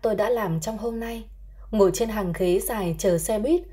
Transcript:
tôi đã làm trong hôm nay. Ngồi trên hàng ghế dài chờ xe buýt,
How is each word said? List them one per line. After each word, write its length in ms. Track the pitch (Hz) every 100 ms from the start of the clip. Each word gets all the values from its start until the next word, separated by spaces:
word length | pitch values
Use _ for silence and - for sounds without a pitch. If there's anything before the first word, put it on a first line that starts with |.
tôi 140 | 226 214
đã 140 | 208
làm 300 | 240 196 165
trong 180 | 185 220
hôm 220 | 233 226
nay. 240 | 226 233 220 - - - -
Ngồi 200 | 214 190
trên 160 | - 226
hàng 240 | 214 185 165
ghế 220 | 185 185
dài 360 | - 220 180 160
chờ 180 | 196 170
xe 220 | 165 214
buýt, 220 | 240 349 -